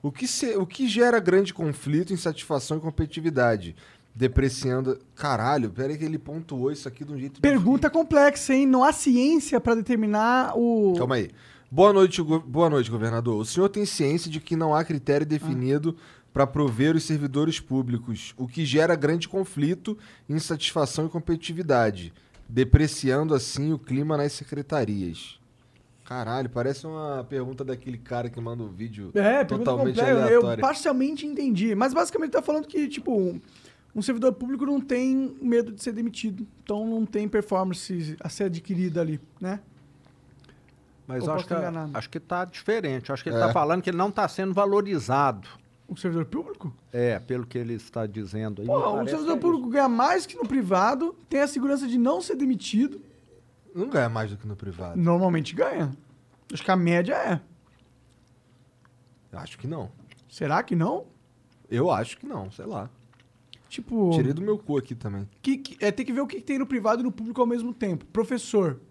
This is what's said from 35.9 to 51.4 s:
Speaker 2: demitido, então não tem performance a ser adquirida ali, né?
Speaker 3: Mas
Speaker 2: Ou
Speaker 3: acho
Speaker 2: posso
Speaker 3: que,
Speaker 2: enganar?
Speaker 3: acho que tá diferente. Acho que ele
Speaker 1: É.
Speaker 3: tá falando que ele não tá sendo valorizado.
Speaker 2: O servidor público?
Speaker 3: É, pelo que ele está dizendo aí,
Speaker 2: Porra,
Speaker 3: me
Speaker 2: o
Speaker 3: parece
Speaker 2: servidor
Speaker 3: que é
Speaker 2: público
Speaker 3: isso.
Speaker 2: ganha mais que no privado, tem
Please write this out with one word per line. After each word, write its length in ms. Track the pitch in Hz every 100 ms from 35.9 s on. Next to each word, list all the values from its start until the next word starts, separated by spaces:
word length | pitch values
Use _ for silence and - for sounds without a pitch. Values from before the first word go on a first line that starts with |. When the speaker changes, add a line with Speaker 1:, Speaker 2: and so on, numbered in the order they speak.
Speaker 2:
demitido, 520 | 214 233 - 220 190 208 -
então 220 | - 208 220
não 200 | 226 214
tem 240 | 208 214
performance 880 | 208 208 190 185 180 - 180 156 156
a 80 | 151
ser 180 | - 196
adquirida 540 | 165 - 180 185 165
ali, 220 | 160 151 - _
né? 220 | 180 202 - - - _ _ _ - - - - _ _ _ _ -
Speaker 3:
Mas 160 | 127
Speaker 2:
Ou 60 | 135
Speaker 3:
acho 60 | 156 180
Speaker 2:
posso 20 |
Speaker 3:
que, 60 |
Speaker 2:
enganar? 360 | 170 175 165 156
Speaker 3:
acho 160 | 139 -
que 100 | 170
tá 240 | - 175 180
diferente. 640 | - - 226 170 131 -
Acho 120 | 135
que 60 | -
ele 80 | 117
Speaker 1:
É. 20 | 117
Speaker 3:
tá 60 |
falando 280 | 117 151 180
que 80 | 185
ele 80 | 175
não 140 | 196
tá 160 | 208 196
sendo 260 | - 190
valorizado. 920 | 190 202 202 202 175 107 135 143 104 - - _ _ _
Speaker 2:
O 80 | -
servidor 300 | 180 165 160
público? 480 | 311 339 403 156 - _
Speaker 3:
É, 280 | 123 120 107
pelo 260 | 120 127 117
que 120 | 123
ele 160 | 120 113
está 300 | - - 110
dizendo 560 | 104 98 107 110 98
aí, 60 | 107
Speaker 2:
Porra, 200 | - -
Speaker 3:
me 0 |
Speaker 2:
o 80 | -
Speaker 3:
parece 140 | -
Speaker 2:
servidor 220 | 311 302
Speaker 3:
que 60 | 330
é 20 |
Speaker 2:
público 220 | 349 320
Speaker 3:
isso. 80 | 247
Speaker 2:
ganha 160 | 269 269
mais 360 | 233 269 359 -
que 100 | 480
no 100 | 240
privado, 680 | 262 190 185 208 269 330 - -
tem 100 | 269